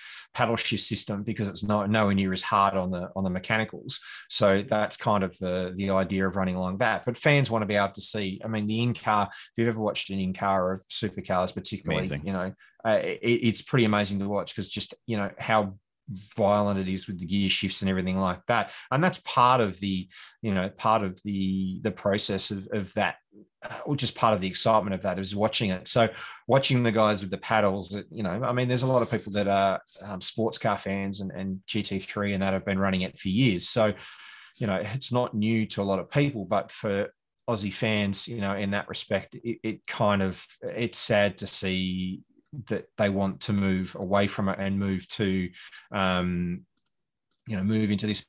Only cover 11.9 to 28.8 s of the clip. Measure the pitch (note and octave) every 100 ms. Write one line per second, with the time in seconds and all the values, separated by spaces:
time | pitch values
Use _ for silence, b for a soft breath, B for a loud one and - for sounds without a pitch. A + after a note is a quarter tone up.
11.9 | D#2 F#3+ C#3+ G2 F#2+ F#2 - b b A2+
12.9 | G#2+ E2 - A2+ A#2 A#2+ G#2 - C#3 A2+
13.9 | G#2 G2+ G2+ G2 G#2 F2 - F#2 - -
14.9 | - - A2 G2 - - A2 G2 F#2+ _
15.9 | _ - F#2+ G2+ - G2+ G#2 G2+ G2 F#2+
16.9 | F#2+ F#2 F2+ F2 G2+ F#2+ - G2 - G2
17.9 | F#2 F#2 F#2 F#2+ F2+ - A#2 G2+ B B
18.9 | C3 F3+ - - - B2 B2+ G#2+ F#2 G2+
19.9 | F#2+ F#2 B B B A2+ G2 F#2 - A2+
20.9 | A2 G2 F#2 G#2 G2 F#2+ F#2+ F#2+ F#2 G#2+
21.9 | F#2 G#2 G2+ - G2 - G2+ F#2+ A2 F#2
22.9 | - F3+ - _ G2+ - _ - - -
23.9 | D3 A2+ - A#2 G#2+ F#2 F2+ A#2 A2 G2+
24.9 | F#2+ G2 F2+ F#2+ G2+ G#2+ - G#2+ F#2 -
25.9 | - A2+ B B B - C3 C3 B2+ A#2+
26.9 | A2 G#2+ G#2 F#2+ F#2 - A2+ G#2 G2 F2+
27.9 | G2+ - F2+ G2+ F#2+ B2 B2 B2 B2+